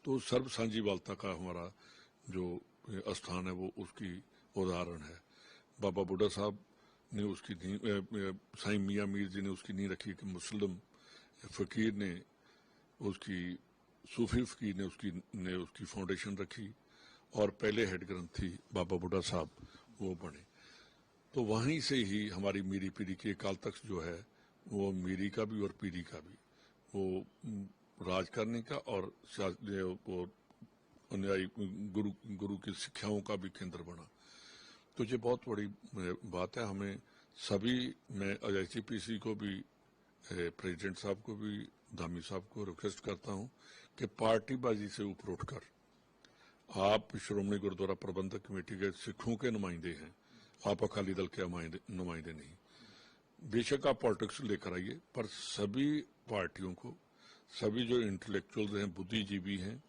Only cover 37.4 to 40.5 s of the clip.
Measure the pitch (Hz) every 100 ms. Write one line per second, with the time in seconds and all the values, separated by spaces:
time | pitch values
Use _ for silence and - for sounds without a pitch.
37.4 | - 101 113 127 127 - _ 98 98 101
38.4 | 107 98 90 117 - 113 101 110 110 104
39.4 | 104 95 - _ _ _ _ _ - 92
40.4 | 85